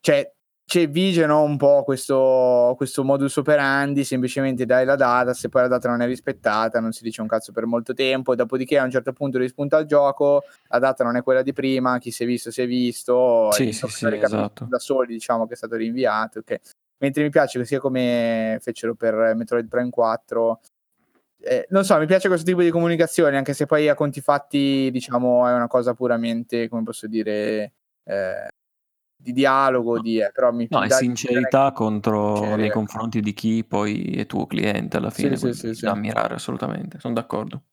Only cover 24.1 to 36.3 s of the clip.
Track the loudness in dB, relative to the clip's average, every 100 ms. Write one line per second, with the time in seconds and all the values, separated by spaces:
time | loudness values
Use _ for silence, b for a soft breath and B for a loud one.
24.1 | -2 0 0 0 0 0 2 0 -2 -4
25.1 | -2 2 2 4 2 2 0 0 -2 -2
26.1 | 0 -2 -4 -4 -4 -4 -6 -8 -8 -6
27.1 | -4 -2 -2 -2 -4 -6 _ _ _ -8
28.1 | -6 -4 -6 -12 -18 _ _ _ _ _
29.1 | _ -8 0 4 4 2 2 0 -2 -2
30.1 | -2 -2 2 0 0 -2 -2 2 2 2
31.1 | -4 -2 0 2 2 2 0 -2 0 0
32.1 | 0 0 0 -2 -2 0 -2 -4 -6 -6
33.1 | -4 -4 -4 -2 -2 -2 -2 -2 -4 -4
34.1 | -6 -6 -6 -4 -2 -2 -2 -2 -4 -4
35.1 | -4 -2 -2 -2 -4 -8 -6 -4 -4 -4
36.1 | -4 -4